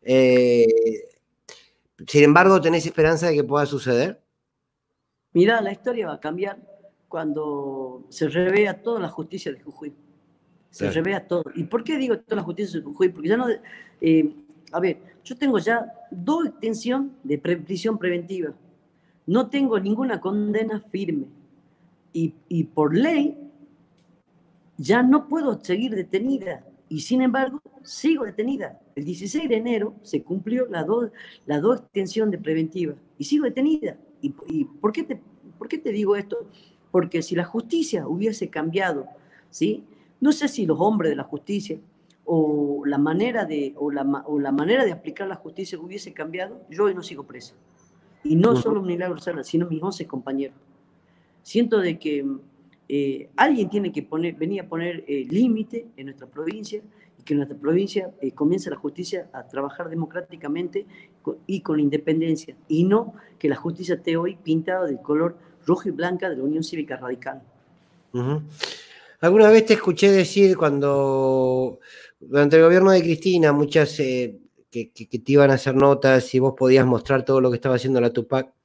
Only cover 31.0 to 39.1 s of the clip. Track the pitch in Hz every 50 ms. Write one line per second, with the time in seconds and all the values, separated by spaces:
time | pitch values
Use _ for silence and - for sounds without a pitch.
31 | 240 214 - - - - - _ _ - 147 147 156 220 254 - - _ _ 202
32 | 190 175 - 220 220 214 185 170 - 156 156 160 160 156 - 185 170 151 143 -
33 | _ _ _ _ 277 - 294 294 302 240 - 254 269 302 320 302 - 175 - -
34 | _ _ _ _ 285 277 - - - - 320 311 277 - - - - 214 214 330
35 | - - 240 - _ _ _ _ _ - - _ 226 - - 311 - 254 202 208
36 | 208 196 208 202 202 202 240 233 220 - - _ _ _ _ _ _ _ - 180
37 | 175 170 - 165 165 - 175 165 170 - - 226 233 - 339 330 311 - 233 180
38 | 143 139 160 175 208 226 214 - 196 - - 160 151 165 165 196 190 180 156 139
39 | 131 -